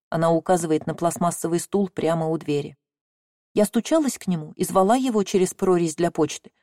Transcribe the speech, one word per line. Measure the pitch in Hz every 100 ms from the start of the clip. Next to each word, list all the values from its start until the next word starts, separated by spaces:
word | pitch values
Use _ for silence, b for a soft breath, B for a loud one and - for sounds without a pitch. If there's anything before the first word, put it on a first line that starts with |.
| _
Она | 165 165
указывает | 165 175 180 165 156 -
на | 156
пластмассовый | 170 - 175 170 170 170
стул | - 202 196
прямо | - 156 165 160
у | 160
двери. | 151 147 143 143 _ _ _ _ _ _ _
"Я | - 208
стучалась | 233 - 320 285 -
к | -
нему | 170 151 -
и |
звала | 165 180 190 254
его | 262 214
через | 190 196 180
прорезь | - 190 180 170 -
для | 170
почты, | - 151 - - _